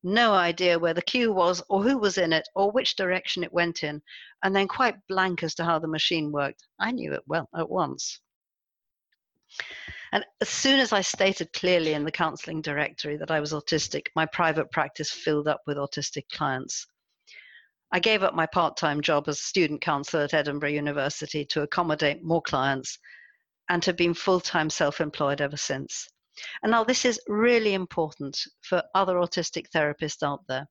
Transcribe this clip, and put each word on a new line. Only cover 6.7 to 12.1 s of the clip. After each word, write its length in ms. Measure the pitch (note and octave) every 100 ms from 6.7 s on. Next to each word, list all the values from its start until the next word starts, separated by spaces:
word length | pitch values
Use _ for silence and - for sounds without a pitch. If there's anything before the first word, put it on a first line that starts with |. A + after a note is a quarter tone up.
| _
I 100 | G3+
knew 220 | B3 -
it 100 | - -
well 240 | D#3+ C3
at 140 | - E3
once." 500 | F#3 D3 C3 - - _ _ _ _ _ _ _ _ _ _ _ _ _ - - - - - -
And 120 | D4+ E4 _
as 80 | G#3
soon 320 | - C4+ C4+
as 140 | B3
I 80 | G#3
stated 500 | F#3 - F#3+ F#3+ E3
clearly 400 | - F3+ F3+ D#3+
in 120 | D3+
the 60 | D3